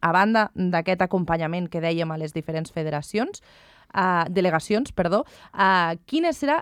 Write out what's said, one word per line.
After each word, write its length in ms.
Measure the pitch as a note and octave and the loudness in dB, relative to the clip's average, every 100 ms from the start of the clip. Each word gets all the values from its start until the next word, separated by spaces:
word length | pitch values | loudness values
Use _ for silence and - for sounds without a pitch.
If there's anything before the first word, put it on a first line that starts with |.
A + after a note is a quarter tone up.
a 100 | E3+ | 0
banda 380 | F3 G#3 A3+ G#3 - | 4 4 4 0 0
d'aquest 500 | F3+ F3 E3 F#3 F3+ | 0 0 0 0 0
acompanyament 640 | F#3+ E3 E3 D#3+ E3+ F3 | 0 0 0 0 -4 -4
que 80 | E3+ | -4
dèiem 320 | E3 E3 D#3+ | -2 -2 -2
a 60 | D#3 | -4
les 160 | D#3 D#3+ | -6 -6
diferents 380 | D3+ D#3+ D#3+ - | -6 -6 -6 -6
federacions, 640 | D#3 D3 D3 G#3 C#4+ G4+ - - - _ _ | -4 -4 -4 -4 -4 -6 -20 -20 -20 _ _
eh, 320 | - F#3 F3+ E3+ | -2 2 2 0
delegacions, 580 | F3+ F3+ D#3+ - G#3+ C#4+ | 2 2 2 0 -2 -2
perdó, 300 | - F3 G3+ D4 - - | -2 0 0 -2 -10 -16
eh, 420 | - F#3+ F#3 E3+ E3 - | 0 4 4 2 -2 -4
quina 240 | D4+ E4+ | -2 0
serà 240 | D4+ C#4+ D#4 | 0 0 -2